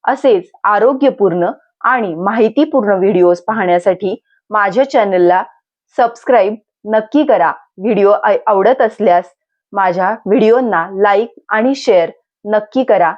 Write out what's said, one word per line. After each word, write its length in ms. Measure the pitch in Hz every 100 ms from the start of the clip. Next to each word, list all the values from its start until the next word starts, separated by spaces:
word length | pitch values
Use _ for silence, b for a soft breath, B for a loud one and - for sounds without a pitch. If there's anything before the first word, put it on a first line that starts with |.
असेच 480 | - 277 269 349 - _
आरोग्यपूर्ण 840 | 202 208 226 262 269 - 196 175 175 277 _ _
आणि 340 | 226 254 202 160
माहितीपूर्ण 800 | 190 226 220 220 311 277 208
व्हिडिओज 480 | 190 190 180 175 175
पाहण्यासाठी 800 | - 220 185 175 185 180 190 180 _ _ _
माझ्या 400 | 208 202 196 269
चॅनलला 540 | 277 202 185 175 180 - _ _ _ _ -
सबस्क्राईब 580 | 240 - - 240 190 220 _ _ 208
नक्की 400 | 220 220 294 294
करा. 260 | 220 156 - _ -
व्हिडिओ 340 | 202 214 392
आ-, 220 | 208 214 202 -
आवडत 340 | 196 202 254
असल्यास 440 | 226 - 208 175 180 _ _ _ _
माझ्या 440 | 196 185 175 190 220 -
व्हिडिओंना 640 | 208 220 240 247 175 175
लाईक 420 | 196 208 202 233 - -
आणि 260 | 214 247 269
शेअर 340 | - 185 165 - _ _ 208
नक्की 380 | 214 214 254
करा. 300 | 247 196 170